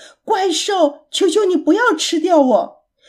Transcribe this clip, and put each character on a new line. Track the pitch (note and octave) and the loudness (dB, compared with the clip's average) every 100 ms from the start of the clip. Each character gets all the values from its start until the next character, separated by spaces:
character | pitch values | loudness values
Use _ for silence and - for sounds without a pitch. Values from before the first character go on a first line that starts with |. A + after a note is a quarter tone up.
| - _ | -20 _
，“怪 | - G#4 F#4+ | -4 -2 -2
兽， | D#4 - F#4+ D4 - _ | -4 -2 0 0 -2 _
求 | - F#4+ | -2 0
求 | G#4 G4 | 2 0
你 | E4+ | 0
不 | D4+ | 0
要 | G4 B4 D#4+ | 2 2 0
吃 | - E4+ | -4 -2
掉 | F4+ D#4+ | 2 2
我！ | C4 G3+ - - _ _ | 2 0 -4 -12 _ _